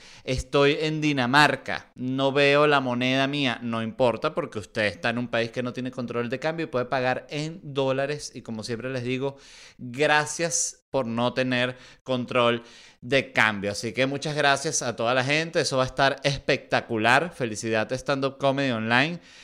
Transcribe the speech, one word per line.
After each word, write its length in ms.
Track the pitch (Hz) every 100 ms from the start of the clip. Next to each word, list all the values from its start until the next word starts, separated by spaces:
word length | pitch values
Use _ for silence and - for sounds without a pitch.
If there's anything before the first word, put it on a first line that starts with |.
| - - -
estoy 520 | 127 - 143 143 156
en 180 | 156 156
Dinamarca, 920 | 151 143 120 139 143 135 - 85 - -
no 380 | 127 131 135
veo 340 | 135 143 143 151
la 140 | 143
moneda 460 | 127 120 127 131 135
mía". 320 | 147 135 113
No 200 | 117 113
importa, 540 | 113 - 127 110 160 175
porque 240 | 143 107
usted 240 | - -
está 260 | 104 95 120
en 100 | 117
un 100 | 120
país 220 | 117 117
que 120 | 131
no 100 | 123
tiene 160 | 123 127
control 400 | 127 120 117 120
de 100 | 131
cambio 260 | 156 165 160
y 40 |
puede 160 | 127 123
pagar 400 | 135 127 123 -
en 320 | 151 156 165
dólares. 680 | 151 135 135 131 139 147 - 135
Y 60 |
como 220 | 117 110
siempre 280 | 107 113 127
les 120 | 131
digo, 340 | 120 127 139 135 - - - -
gracias 1040 | 123 123 147 151 147 - 165 - - - _
por 160 | 135 117
no 260 | 117 123
tener 440 | 120 127 123 123 127 - -
control 600 | - 127 117 127 117 117 - - - _
de 320 | 123 135 131
cambio. 400 | - 110 104 101
Así 220 | 101 117
que 120 | 101 131
muchas 300 | 139 160 147
gracias 460 | 143 139 160 147
a 160 | 131 107
toda 160 | 117
la 100 | 127
gente. 380 | 127 151 165 165
Eso 160 | 131 135
va 60 |
a 40 | 127
estar 300 | - 135 139 143
espectacular. 1080 | 135 - 131 - 127 - 117 113 131 175
Felicidad 560 | - 123 104 113 110 107
Stand 320 | 131 - 139 135
Up 120 | 131
Comedy 340 | 139 135 139
Online. 500 | 113 110 123 151 175 - -